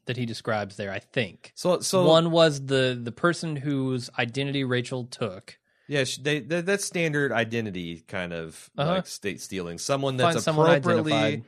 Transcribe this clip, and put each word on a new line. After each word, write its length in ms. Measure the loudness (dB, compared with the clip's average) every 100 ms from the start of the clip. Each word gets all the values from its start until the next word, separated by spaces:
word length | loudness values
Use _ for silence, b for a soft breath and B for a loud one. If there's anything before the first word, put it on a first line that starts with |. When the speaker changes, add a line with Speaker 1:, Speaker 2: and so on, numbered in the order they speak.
Speaker 1:
that 140 | -8 -6
he 80 | -6
describes 500 | -6 -4 -4 -4 -8
there, 160 | -8
I 60 | -8
think. 540 | -6 -4 -4 -8 -20
Speaker 2:
So, 260 | -6 0 0
so 240 | 0 4 6
Speaker 1:
One 240 | 6 6
was 360 | 6 6 4 0
the, 340 | 2 2 0
the 80 | -6
person 460 | -2 0 0 -4 -6
whose 540 | -4 -2 -2 -4 -6 -4
identity 460 | -4 -2 -4 -2
Rachel 400 | 0 -2 -2 -8 -10
took. 520 | -8 -8 -8 -16 -20 _ _ -6
Speaker 2:
Yeah, 160 | -2
sh-, 140 | -2 -4
they, 220 | -2 -2
that, 260 | -2 -4 -2
that's 180 | -2
standard 480 | -2 -2 0 0 0
identity 720 | 0 0 -2 -4 -6 -8 -10 -10
kind 280 | -8 -6
of, 360 | -6 -8 -12 -16 -4
Speaker 1:
Uh-huh. 200 | -2 -2
Speaker 2:
like, 100 | -4
state 340 | -8 -8 -8
stealing. 380 | -8 -8 -6 -8
Someone 400 | -4 -2 -2 2
Speaker 1:
Find 160 | 2
Speaker 2:
that's 100 | 2
Speaker 1:
someone 220 | 2 6 8
Speaker 2:
appropriately 460 | 8 6 2 2
Speaker 1:
identified. 300 | 2 2 0